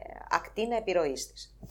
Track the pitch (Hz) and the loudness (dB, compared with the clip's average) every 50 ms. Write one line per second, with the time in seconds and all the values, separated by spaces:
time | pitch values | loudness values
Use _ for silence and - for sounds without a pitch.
0 | - - - - - - - 170 - - - - 220 226 240 226 226 196 180 175 | -12 -12 -12 -12 0 2 2 2 2 -2 -2 -2 0 2 0 0 2 4 4 4
1 | 160 143 131 131 - - - - - - - - - - | 4 4 0 -2 -6 -8 -10 -16 -18 -18 -16 -18 -16 -16